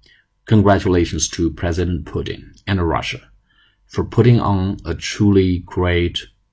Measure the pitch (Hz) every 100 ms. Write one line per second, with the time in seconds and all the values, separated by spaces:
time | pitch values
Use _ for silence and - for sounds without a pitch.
0 | _ _ _ _ - 110 98 98 95 90
1 | 85 82 - - 82 78 90 85 87 87
2 | - 82 - - - - - 95 85 80
3 | - - - _ _ _ _ _ _ -
4 | 92 - 117 120 - 98 95 101 - 80
5 | - - 104 98 92 90 90 - 90 87
6 | 87 82 - _ _